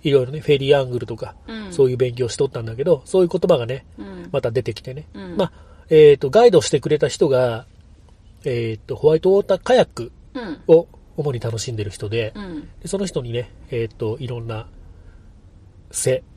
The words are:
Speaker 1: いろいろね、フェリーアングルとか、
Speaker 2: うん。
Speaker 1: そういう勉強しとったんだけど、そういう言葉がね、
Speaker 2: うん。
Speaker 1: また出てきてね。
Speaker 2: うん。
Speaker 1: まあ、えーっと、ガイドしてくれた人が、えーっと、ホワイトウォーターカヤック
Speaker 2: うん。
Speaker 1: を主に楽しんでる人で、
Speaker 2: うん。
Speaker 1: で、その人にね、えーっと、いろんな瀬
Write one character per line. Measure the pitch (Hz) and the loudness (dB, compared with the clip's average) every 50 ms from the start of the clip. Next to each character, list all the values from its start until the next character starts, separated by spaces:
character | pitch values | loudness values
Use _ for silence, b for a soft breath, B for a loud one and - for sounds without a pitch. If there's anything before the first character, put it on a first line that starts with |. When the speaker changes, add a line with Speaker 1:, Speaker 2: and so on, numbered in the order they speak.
Speaker 1:
い | _ 151 | _ 4
ろ | 139 135 127 | 2 2 2
い | |
ろ | 127 | 2
ね、 | 143 156 | -8 -8
フ | - - | 0 0
ェ | 147 | 0
リ | 135 135 | 2 4
ー | 135 143 139 | 2 2 2
ア | 135 | 2
ン | 127 | -2
グ | 123 120 | -6 -8
ル | 113 | -8
と | - 117 | -8 -10
か、 | 110 - - - - - | -10 -12 -14 -14 -20 -18
Speaker 2:
う | - - | -16 -14
ん。 | - - - | -14 -14 -10
Speaker 1:
そ | - - 135 | 0 2 2
う | 127 | 2
い | 127 | 4
う | |
勉 | 117 127 123 120 | 0 -2 -2 0
強 | 123 127 | -4 -6
し | 113 - | -6 -2
と | - 143 | -4 -4
っ | 135 | -4
た | - 127 | -4 -10
ん | 113 | -10
だ | 113 113 | -10 -8
け | 117 143 | -6 0
ど、 | 180 165 139 - | 0 0 0 0
そ | - - 185 | -2 2 2
う | 185 | 2
い | |
う | 170 | 2
言 | - 175 | 0 -2
葉 | - 180 175 | 2 2 2
が | 131 117 | 2 2
ね、 | 113 127 139 - - - | -6 -8 -8 -10 -18 -20
Speaker 2:
う | - - | -18 -16
ん。 | - 196 180 175 - | -16 -14 -16 -14 -6
Speaker 1:
ま | - 139 | -6 -4
た | - 120 | -4 -2
出 | 113 127 | -4 -2
て | 123 - 107 | -4 -4 -10
き | - | -10
て | - 131 131 | -12 -14 -16
ね。 | 143 156 - - | -16 -16 -18 -18
Speaker 2:
う | 208 | -16
ん。 | 190 180 170 | -14 -10 -6
Speaker 1:
ま | 202 185 | -6 -6
あ、 | 170 b b b b b b b - | -6 b b b b b b b 4
え | 160 156 151 147 143 | 6 8 10 8 8
ー | |
っ | |
と、 | 135 - 135 | 6 0 2
ガ | 131 214 240 | 4 6 6
イ | 240 | 8
ド | 180 160 | 6 6
し | - - | 2 2
て | - 139 | -2 -2
く | - 156 | 0 0
れ | 151 143 | 0 0
た | - | 0
人 | 135 - - 131 107 | -2 0 -2 0 2
が、 | 131 127 127 120 113 110 - _ _ - _ _ - _ _ _ _ _ _ - - _ - | 2 2 2 0 -2 -6 -10 _ _ -20 _ _ -20 _ _ _ _ _ _ -20 -20 _ -8
え | 143 123 117 117 113 110 | -6 -6 -4 -4 -6 -8
ー | 107 | -10
っ | - | -10
と、 | - - | -12 -8
ホ | - - 151 | 2 2 2
ワ | 160 | 2
イ | 160 | 4
ト | - 185 | 2 2
ウ | 196 | 2
ォ | 202 | 2
ー | 202 | 2
タ | - 196 | 0 -2
ー | 175 - | -2 2
カ | - 254 | 2 4
ヤ | 247 175 | 4 4
ッ | |
ク | - _ - 117 - _ - - - _ | 0 _ -12 -12 -12 _ -20 -20 -16 _
Speaker 2:
う | 254 | -12
ん。 | 233 190 151 - - | -10 -10 -12 -10 4
Speaker 1:
を | - 165 165 170 _ - - _ _ _ | 6 6 6 6 _ -16 -20 _ _ _
主 | - 147 147 127 | -6 -6 -4 -6
に | 117 | -4
楽 | - 117 110 110 | -6 -6 -6 -6
し | - - | -8 -8
ん | 117 | -6
で | 107 104 | -6 -8
る | 101 | -8
人 | - - 107 | -8 -10 -8
で、 | 101 107 117 110 107 - | -4 -4 -4 -4 -4 -8
Speaker 2:
う | 208 | -12
ん。 | 202 185 170 147 - - - - | -12 -12 -12 -14 -14 -16 -20 -16
Speaker 1:
で、 | - | -10
そ | 170 - | -8 -6
の | 190 202 | -4 -4
人 | 180 - 156 | -4 -6 -8
に | 123 117 113 | -8 -6 -6
ね、 | 120 120 - - - - - | -8 -8 -8 -16 -20 -14 -8
え | 135 117 113 | -6 -6 -6
ー | 110 | -6
っ | - | -8
と、 | - 117 107 110 - | -8 -6 -6 -6 -8
い | 131 | -8
ろ | 120 123 120 | -10 -10 -10
ん | 113 | -10
な | 113 110 110 113 - - - - - b b b b b b b b b - _ - - - - - _ - - - | -10 -10 -10 -12 -14 -20 -20 -20 -20 b b b b b b b b b -20 _ -20 -20 -20 -20 -20 _ -20 -20 -14
瀬 | - - - 131 127 127 - _ - | -10 -4 -2 -2 -2 -2 -6 _ -20